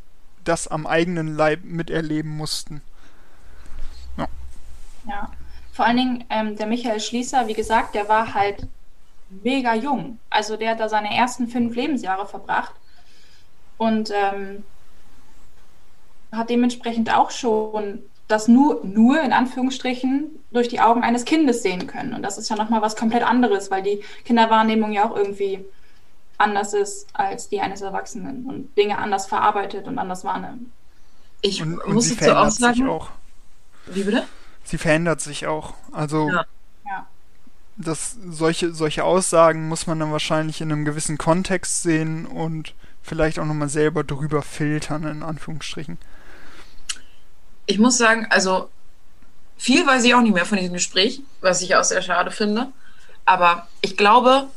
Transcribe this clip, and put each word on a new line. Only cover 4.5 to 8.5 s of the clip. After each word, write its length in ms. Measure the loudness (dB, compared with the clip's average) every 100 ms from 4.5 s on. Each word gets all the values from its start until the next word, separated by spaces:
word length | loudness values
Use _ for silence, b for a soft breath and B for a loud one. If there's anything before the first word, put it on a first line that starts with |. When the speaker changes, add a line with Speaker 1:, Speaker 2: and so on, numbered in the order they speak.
| -6 -6 -6 -6 -6 -4
Speaker 2:
Ja. 240 | -4 -4 b b b b
Vor 140 | 0 2
allen 120 | 4
Dingen, 260 | 2 -2 -2
ähm, 260 | -2 -2 -2
der 100 | -2
Michael 320 | -2 -2 -2
Schließer, 480 | -2 -4 0 0 0
wie 60 |
gesagt, 420 | -2 2 2 2 -2
der 140 | 2
war 240 | 2 2
halt 340 | 0 0